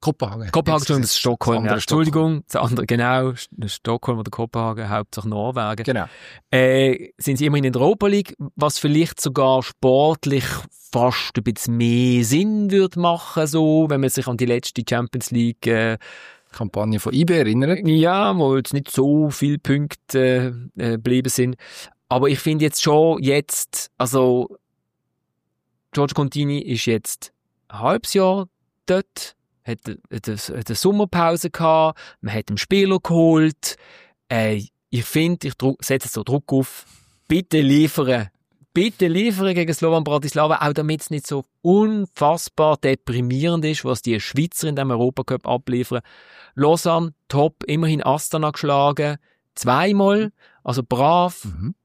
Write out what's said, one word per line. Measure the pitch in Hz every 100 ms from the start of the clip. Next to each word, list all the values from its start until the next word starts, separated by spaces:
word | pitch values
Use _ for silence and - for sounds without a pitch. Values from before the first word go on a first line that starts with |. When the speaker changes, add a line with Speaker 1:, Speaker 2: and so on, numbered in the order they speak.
Speaker 1:
Kopenhagen. | - - 113 104 107
Speaker 2:
Kopenhagen, | 160 156 156
Speaker 1:
Jetzt | 139
Speaker 2:
Entschuldigung, | 143
das | 117
ist |
Speaker 1:
das | -
Speaker 2:
Stockholm. | 127 120 - 117
Speaker 1:
andere | 113
Speaker 2:
Ja, |
Entschuldigung, | 104 - 151 160 156 160
Speaker 1:
Stockholm. | 156 -
Speaker 2:
das | - 120
andere, | 127 110
genau, | 120 120 131 131
St-, | 120 - - 107
Stockholm | - - 117 - 117
oder | 107
Kopenhagen, | - 117 117 113 110 107
Hauptsache | 104 104 - 104
Norwegen. | 104 110 123 107 107
Speaker 1:
Genau. | 117 123 82 - - - _
Speaker 2:
Äh, | 131 131 131 135 127 - _
sind | - 131
sie | 147
immerhin | 143
in | 135
der | 123
Europa | 139 214 202
League, | 202 190 - 143
was | - 151 -
vielleicht | 151 151 165 -
sogar | 151 135 135 131
sportlich | 123 - 131 131 151 160 - 139 120 - - _ -
fast | 123 123 120 - -
ein |
bisschen | 113 113 - 117
mehr | 117 120 127 123
Sinn | 113 143 208 214 208
würde | 196 185 175
machen, | 175 170 - - 156
so, | 156 156 156 156
wenn | 139
man | 135
sich | - 127
an | 120
die | 123
letzte | 120 - - 117
Champions | 120 120 127 -
League, | 120 117 113 -
äh, | 113 113 110 - - - - _
Speaker 1:
Kampagne | - 110 - 107 107
von | 113
I | 131
B | 165 170
erinnert. | 120 113 139 185
Speaker 2:
Ja, | 175 160 160 190 208 190
wo | 139 135
jetzt | 123
nicht | 139 139
so | - 139 147 151
viele | 139 143 147
Punkte, | - 143 147 - _ 135 127 127 127 123 123 -
äh, |
äh, | 117
geblieben | 113 113 127 127
sind. | - 127 127 - - - _ _
Aber | 127 135
ich | 135
finde | - 156
jetzt | 151 -
schon, | - 151 165 160
jetzt, | 135 139 151 - - - - _
also, | 123 127 127 123 123 - _ _ _ _ _ _ _ _ _ _ _ _ _
Giorgio | - 143
Contini | - 143 143 143 143
ist | - 117 -
jetzt | 113 - - - _ _ _ _
ein | 104
halbes | 117 208 -
Jahr | 202 190 196 185 _ _ _ -
dort, | 185 196 - - _ _ _ -
hat, | 117 - 107 _
hat, | 113 110
hat | 104 - - 110
eine |
Sommerpause | 110 185 208 202 175 170 170 170
gehabt, | - 165 160 160 156 - -
man | 110
hat | 107 -
einen | 104
Spieler | - 196 196 190
geholt. | - 165 165 160 156 151 - - - - _ _ _
Äh, | 117 110 107 98 _ _
ich | 123
finde, | 113 156 165 175 147
ich | -
dru-, | 131 135
setze | - 135 -
jetzt |
so | -
Druck | 107 139 -
auf, | 135 131 - - - _ _ _
bitte | 165 185 160
liefern. | 139 143 156 - 131 123 98 _ _ _ _
Bitte | - 208 - 180
liefern | 165 226 190 196
gegen | 180 165
Slovan | 160 165 165
Bratislava, | 147 147 143 151 156 156 151
auch |
damit | 143 151 156
es | -
nicht | 151 -
so | 143 131 _
unfassbar | 170 196 214 214 196 - 147 165 - - 156 147
deprimierend | 139 135 - 120 123 127 165 170 156
ist, | 151
was | 131 123
die | - 110
Schweizer | - 127 165 - 160
in | 143
diesem | 135
Europacup | 120 123 135 131 127 -
abliefern. | 123 - 123 123 123 - - - - -
Lausanne, | - 147 165 180 165 165 - _
top, | 139 147 -
immerhin | - 147 165 156
Astana | - 143 - 156 156
geschlagen, | 147 147 143 143 147 147 147 _ _ _
zweimal, | - 120 127 185 202 196 202 214 - _ _
also | - 127
brav, | 120 123 143 170 180 175
Speaker 1:
Mhm. | 107 80 101 190